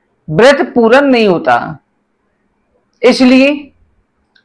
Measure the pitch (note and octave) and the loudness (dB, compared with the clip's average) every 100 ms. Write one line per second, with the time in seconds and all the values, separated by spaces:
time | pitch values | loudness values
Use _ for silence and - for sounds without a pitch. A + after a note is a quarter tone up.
0 | _ _ - D#3 B3 C#4+ B3+ B3 A3+ B3+ | _ _ -8 0 0 0 -2 -2 0 2
1 | C#4+ B3 G#3+ E3 - - - D#3 _ _ | 0 0 0 -2 -2 -4 -4 -14 _ _
2 | _ _ _ _ _ _ _ _ _ _ | _ _ _ _ _ _ _ _ _ _
3 | A#3 B3 B3+ B3+ C4+ D4 - _ _ _ | 0 2 2 2 2 -2 -10 _ _ _
4 | _ _ _ _ | _ _ _ _